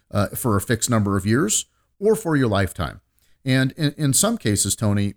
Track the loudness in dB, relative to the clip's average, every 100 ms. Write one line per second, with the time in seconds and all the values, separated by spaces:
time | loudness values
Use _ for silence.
0 | _ -2 -2 -2 0 0 0 -2 0 0
1 | 2 0 0 0 0 -2 -4 _ _ _
2 | 0 0 0 0 2 2 -2 -4 -8 -8
3 | _ _ _ _ 0 2 0 0 -4 0
4 | 0 2 0 0 0 0 -2 0 0 0
5 | -2